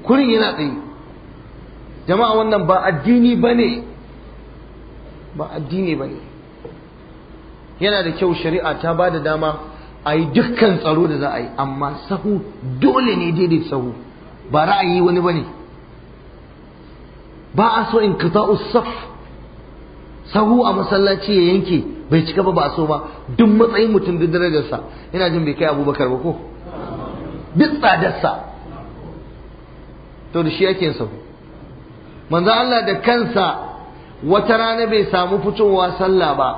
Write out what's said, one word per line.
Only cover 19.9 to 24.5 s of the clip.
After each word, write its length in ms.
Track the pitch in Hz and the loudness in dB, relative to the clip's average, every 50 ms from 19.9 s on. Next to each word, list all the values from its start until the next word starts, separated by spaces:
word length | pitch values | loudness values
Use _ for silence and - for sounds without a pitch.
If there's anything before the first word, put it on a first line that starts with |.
| - - - - - - - - - | -20 -20 -20 -20 -20 -20 -18 -2 0
sahu 300 | 202 214 214 233 247 240 | 2 4 4 4 4 4
a 80 | 202 190 | 4 2
masallaci 580 | 196 190 - 202 196 196 196 196 - - - 208 | 0 0 2 2 2 4 4 2 0 0 2 4
ya 180 | 190 175 175 185 | 4 4 6 4
yanke, 300 | 196 - - 180 151 - - - - - - | 2 2 2 0 0 0 -2 -10 -12 -4 2
bai 140 | 151 165 160 | 2 2 2
cika 180 | 160 - 196 190 | 2 0 0 2
ba, 80 | 185 | 2
ba 100 | 180 170 147 | 2 2 0
a 100 | 143 - | 0 0
so 100 | - 160 | -2 0
ba. 120 | 151 156 143 - - - - - - 123 117 | 0 0 -2 -4 -10 -14 -16 -12 -10 2 4
Duk 100 | 233 214 | 6 6
matsayin 420 | 208 220 226 233 - 202 220 226 | 8 6 4 4 4 2 2 4
mutum, 280 | 214 190 - 185 175 170 | 4 2 2 0 -2 0
duk 100 | 165 170 | 0 0
darajarsa, 520 | 160 175 180 180 | 2 2 0 2